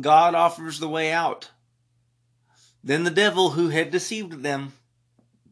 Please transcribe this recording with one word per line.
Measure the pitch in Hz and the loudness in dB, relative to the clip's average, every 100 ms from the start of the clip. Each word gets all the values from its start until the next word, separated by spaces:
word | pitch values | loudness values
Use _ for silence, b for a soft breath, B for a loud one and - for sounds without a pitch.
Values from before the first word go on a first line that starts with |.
God | 139 156 170 170 | 4 6 6 4
offers | 170 165 160 147 | 2 0 -8 -10
the | 156 | -6
way | 160 156 | -4 -2
out. | 165 160 - - _ _ _ _ _ _ _ _ _ b b b _ | -2 -2 -6 -12 _ _ _ _ _ _ _ _ _ b b b _
"Then | 120 147 | -4 -2
the | 175 | 0
devil | 165 208 180 180 | 2 2 2 2
who | 147 170 | 2 0
had | 156 160 | 0 0
deceived | 175 180 220 190 156 | -2 -4 -8 -10 -8
them | 139 139 139 - _ _ _ _ _ _ _ | -6 -6 -8 -16 _ _ _ _ _ _ _